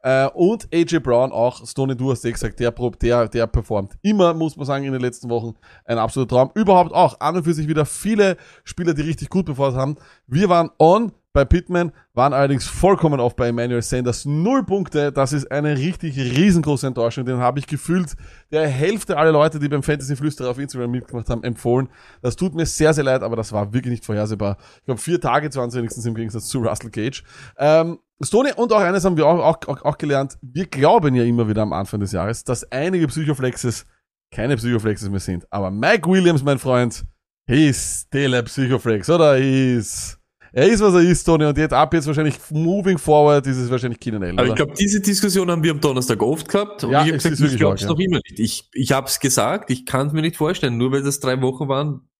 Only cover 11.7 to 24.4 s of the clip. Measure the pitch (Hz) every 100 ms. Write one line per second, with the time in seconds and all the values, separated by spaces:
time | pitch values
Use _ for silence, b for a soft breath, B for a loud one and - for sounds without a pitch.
11.7 | 180 175 b b 117 135 131 139 139 -
12.7 | - 180 190 160 143 120 - 120 117 120
13.7 | 120 113 127 123 117 143 151 180 269 185
14.7 | 196 185 151 147 139 131 147 135 143 151
15.7 | 143 147 180 165 135 127 123 196 170 151
16.7 | 143 135 123 117 113 127 127 123 139 135
17.7 | 143 - 180 170 - b b b 151 156
18.7 | 131 156 214 - 160 160 156 156 156 143
19.7 | 143 135 147 135 139 151 143 127 123 139
20.7 | 131 120 123 120 123 107 117 123 113 120
21.7 | 123 131 b b b 123 - 185 151 147
22.7 | - 156 156 135 131 98 113 104 107 101
23.7 | 120 123 120 - 104 107 107